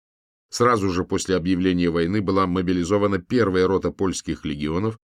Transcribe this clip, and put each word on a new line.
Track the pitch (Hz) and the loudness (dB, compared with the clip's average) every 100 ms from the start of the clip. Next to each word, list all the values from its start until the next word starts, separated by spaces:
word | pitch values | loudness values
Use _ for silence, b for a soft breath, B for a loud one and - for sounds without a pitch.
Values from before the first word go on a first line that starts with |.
| _ _ _ _ _ | _ _ _ _ _
Сразу | - 120 113 98 | 0 2 2 0
же | 90 | -2
после | - 98 - 90 | -2 -4 0 -2
объявления | 85 90 92 90 87 | 0 0 2 2 2
войны | 82 85 107 | 2 0 0
была | 92 98 92 | 0 0 0
мобилизована | 90 90 90 85 101 101 95 | 0 0 0 0 0 2 -2
первая | - 127 101 92 92 | -2 0 2 2 2
рота | 92 90 | 2 -2
польских | - 98 80 - 76 80 | -2 -2 -2 -6 -6 -6
легионов, | 73 73 85 110 113 _ | -6 -4 -2 -4 -6 _